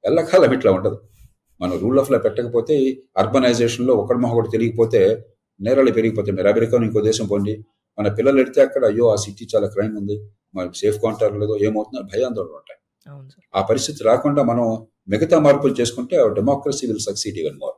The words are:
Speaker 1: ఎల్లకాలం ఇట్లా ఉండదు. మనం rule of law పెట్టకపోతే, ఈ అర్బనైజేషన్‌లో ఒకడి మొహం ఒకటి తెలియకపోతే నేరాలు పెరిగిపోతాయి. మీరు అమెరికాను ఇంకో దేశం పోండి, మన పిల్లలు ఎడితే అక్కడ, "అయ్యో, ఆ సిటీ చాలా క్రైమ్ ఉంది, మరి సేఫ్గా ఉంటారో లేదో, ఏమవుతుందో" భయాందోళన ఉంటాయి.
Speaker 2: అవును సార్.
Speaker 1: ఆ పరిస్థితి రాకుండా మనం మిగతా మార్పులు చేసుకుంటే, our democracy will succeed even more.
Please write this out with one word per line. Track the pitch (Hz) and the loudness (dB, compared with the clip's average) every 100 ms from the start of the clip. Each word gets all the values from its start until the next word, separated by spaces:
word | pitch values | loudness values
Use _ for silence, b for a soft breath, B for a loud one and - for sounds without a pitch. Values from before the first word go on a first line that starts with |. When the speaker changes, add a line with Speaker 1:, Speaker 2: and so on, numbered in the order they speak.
Speaker 1:
ఎల్లకాలం | 95 165 160 185 151 | 0 -2 2 4 4
ఇట్లా | 127 110 | 2 2
ఉండదు. | 92 98 - _ _ - _ _ _ | 2 -2 -6 _ _ -20 _ _ _
మనం | 90 87 | -6 -4
rule | 101 131 | 0 0
of | 131 | 2
law | 123 | 0
పెట్టకపోతే, | 113 123 120 120 113 151 | 0 -4 -2 -2 0 0
ఈ | 131 - _ - | 0 -2 _ -4
అర్బనైజేషన్‌లో | 104 135 127 117 117 117 123 | 0 2 2 2 0 0 0
ఒకడి | 117 101 120 | 0 0 -2
మొహం | 120 117 | 0 0
ఒకటి | 113 | 0
తెలియకపోతే | 110 113 110 113 117 95 113 - _ _ _ | -2 -2 0 2 4 2 2 -8 _ _ _
నేరాలు | 101 135 131 | 0 2 4
పెరిగిపోతాయి. | 110 110 110 101 | 2 0 -2 -4
మీరు | 92 95 | 0 2
అమెరికాను | 110 113 120 | 2 2 0
ఇంకో | 113 107 | 0 0
దేశం | 107 110 104 | 0 -2 -2
పోండి, | 101 101 107 - _ _ - | -2 -2 -6 -12 _ _ -4
మన | 104 | -4
పిల్లలు | 104 127 139 | 0 2 4
ఎడితే | 127 - | 2 4
అక్కడ, | 135 139 | 2 4
"అయ్యో, | 117 107 117 | 0 2 2
ఆ | 101 | 0
సిటీ | 101 98 - 110 | -4 -12 -4 -2
చాలా | 104 | -2
క్రైమ్ | 101 107 107 | -4 -4 -4
ఉంది, | 101 104 104 _ _ | -8 -8 -10 _ _
మరి | 95 90 | -10 -10
సేఫ్గా | - 101 104 113 | -2 -2 0 -4
ఉంటారో | 107 107 101 | -2 -2 -2
లేదో, | 104 107 | -4 0
ఏమవుతుందో" | 107 107 107 131 | 0 -2 -6 -10
భయాందోళన | 98 98 127 110 85 | -8 -4 -4 -4 -10
ఉంటాయి. | 73 _ - _ _ - | -12 _ -20 _ _ -20
Speaker 2:
అవును | 143 135 | -20 -20
సార్. | _ _ 98 | _ _ -4
Speaker 1:
ఆ | 98 | -2
పరిస్థితి | 123 - - | -2 -2 -2
రాకుండా | 110 123 147 143 | 2 2 2 0
మనం | 120 120 117 110 - _ - | 0 0 -2 -4 -10 _ -6
మిగతా | 104 160 170 | -2 2 4
మార్పులు | 151 143 143 127 | 6 4 2 0
చేసుకుంటే, | 120 - 123 175 | -4 -4 -2 2
our | 113 | 2
democracy | 98 110 139 147 135 | 2 0 0 -2 -6
will | 123 104 | -4 -6
succeed | 104 101 107 98 | -6 -8 -8 -6
even | 78 | -8
more. | 69 139 | 0 0